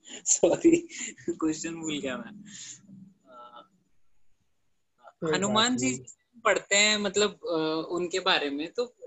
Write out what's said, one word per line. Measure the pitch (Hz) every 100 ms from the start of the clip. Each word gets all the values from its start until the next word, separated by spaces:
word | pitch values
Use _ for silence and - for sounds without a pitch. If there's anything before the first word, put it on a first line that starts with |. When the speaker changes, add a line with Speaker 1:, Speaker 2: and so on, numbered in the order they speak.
| - -
Speaker 1:
sorry, | - - 175 - 170 - - - - - -
question | 170 160 156 165
भूल | 165 156 147
गया | 135 123
मैं। | 117 - - - - - - - - _ _
आ, | 123 120 123 - _ _ _ _ _ - _ _ _ _ _ _ _ - -
Speaker 2:
कोई | 160
बात |
Speaker 1:
हनुमान | 180 202 214 240 247
जी | 254
Speaker 2:
नहीं। | 127 - - _ 233
Speaker 1:
पढ़ते | 214 185 - 202
हैं | 214 208
मतलब, | 202 196 208
आ, | - - 160 156 160 -
उनके | 175 175 185
बारे | 185 160 143
में | 143 170
तो, | - 247 _